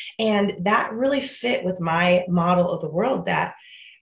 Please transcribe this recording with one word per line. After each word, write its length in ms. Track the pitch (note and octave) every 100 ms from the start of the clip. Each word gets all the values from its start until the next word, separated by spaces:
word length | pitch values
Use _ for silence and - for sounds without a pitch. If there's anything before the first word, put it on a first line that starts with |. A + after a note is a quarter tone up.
| - -
And 360 | A3 G#3 G3+ -
that 280 | F#3+ A3+ A#3+
really 280 | A3+ C4+ C#4
fit 440 | - - B3 -
with 140 | F#3 F3+
my 460 | E3 E3 F3+ F3+ F3+
model 400 | F3 F3 F3+ F3+
of 100 | E3
the 100 | D#3
world, 360 | D#3+ B3 - F#3+
that 280 | D#3+ - - - - - -